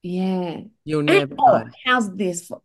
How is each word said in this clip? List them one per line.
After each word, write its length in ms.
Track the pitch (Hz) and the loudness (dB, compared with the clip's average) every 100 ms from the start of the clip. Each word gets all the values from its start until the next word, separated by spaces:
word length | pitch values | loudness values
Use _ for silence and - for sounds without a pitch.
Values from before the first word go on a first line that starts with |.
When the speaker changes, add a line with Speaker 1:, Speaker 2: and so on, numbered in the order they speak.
Speaker 1:
Yeah. 600 | 175 180 190 185 175 - 196 _ | -6 -2 -2 -2 -4 -8 -14 _
Speaker 2:
You'll 180 | 151 156 302 | -4 0 2
Speaker 1:
And, 180 | 392 - | 2 2
Speaker 2:
never 80 | - | 2
Speaker 1:
oh, 240 | 784 587 | 4 4
Speaker 2:
know. 60 | 113 - | 0 -6
Speaker 1:
how's 300 | 254 254 202 185 | 0 0 0 -2
this 300 | 185 170 - | -4 -4 -10
for, 140 | - | -16